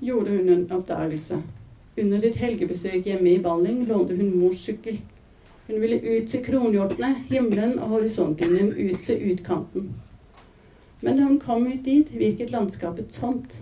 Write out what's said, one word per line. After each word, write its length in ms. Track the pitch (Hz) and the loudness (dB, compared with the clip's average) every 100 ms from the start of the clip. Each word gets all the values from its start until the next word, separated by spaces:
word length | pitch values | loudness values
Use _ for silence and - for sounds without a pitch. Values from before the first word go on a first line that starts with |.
gjorde 280 | 254 240 202 | -2 0 0
hun 200 | 202 185 | 2 4
en 220 | 175 175 | 4 2
oppdagelse. 640 | 180 185 165 160 156 - 160 - - - - - - | -4 -4 -4 -4 -4 -6 -8 -8 -14 -20 -20 -14 -2
Under 280 | 208 208 226 | 0 2 2
et 80 | 226 | 0
helgebesøk 720 | 247 202 175 180 185 185 196 | -2 -2 -4 -4 -4 -4 -2
hjemme 260 | 190 180 | 2 4
i 80 | 180 | 4
Balling 420 | 175 170 185 247 233 | 4 0 0 0 0
lånte 280 | 208 180 180 | 0 0 0
hun 180 | 202 180 | 0 2
mors 200 | 180 185 | 2 0
sykkel. 380 | - 214 226 208 - - - - - - - | -6 -8 -8 -10 -12 -20 -20 -20 -20 -20 -6
Hun 140 | 214 | -2
ville 200 | 226 233 | 0 0
ut 260 | 226 226 226 | 0 -2 0
til 140 | 247 | -4
kronhjortene, 680 | 254 262 233 202 196 180 254 262 - | 0 2 4 2 2 0 -2 -2 0
himmelen 500 | 262 233 202 226 262 | 0 2 2 2 0
og 100 | 214 220 | 0 0
horisontlinjen 760 | 220 - 156 156 170 185 208 - | 0 0 -2 0 2 4 2 0
ut 240 | 196 185 | -2 -2
til 240 | - 220 202 | -2 -2 0
utkanten. 560 | 180 - 170 - 185 196 - - - - - - - - - - - | -2 -2 -4 -4 -8 -8 -10 -16 -20 -20 -20 -20 -20 -20 -20 -20 -8
Men 160 | - 269 | 0 2
da 60 | 277 | 4
hun 100 | 277 | 4
kom 280 | - 233 247 | 2 0 0
ut 180 | 262 262 | 0 2
dit, 260 | 277 302 | 4 4
virket 400 | 233 214 - 233 | 2 0 0 -2
landskapet 560 | 240 202 - 170 175 220 - | -2 -2 -4 -8 -8 -10 -6
tomt. 400 | 240 254 - - | -4 -4 -6 -16